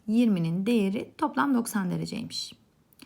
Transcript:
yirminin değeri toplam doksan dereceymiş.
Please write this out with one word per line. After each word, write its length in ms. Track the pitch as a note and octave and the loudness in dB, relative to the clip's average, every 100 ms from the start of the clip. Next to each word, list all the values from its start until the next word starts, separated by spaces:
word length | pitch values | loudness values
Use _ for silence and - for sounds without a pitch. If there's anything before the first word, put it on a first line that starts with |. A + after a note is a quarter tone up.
| - | 0
yirminin 580 | A3+ A#3 F#3 E3 F3 G3 | 2 4 4 2 0 2
değeri 480 | A#3 G3 G#3+ - - | 2 2 0 -6 -4
toplam 380 | D4+ - C#4+ B3 | -2 0 2 0
doksan 360 | A#3 G#3 F3+ | 0 -2 -2
dereceymiş. 600 | E3 E3 - E3 - - - _ _ _ _ | -4 -4 -8 -8 -8 -10 -12 _ _ _ _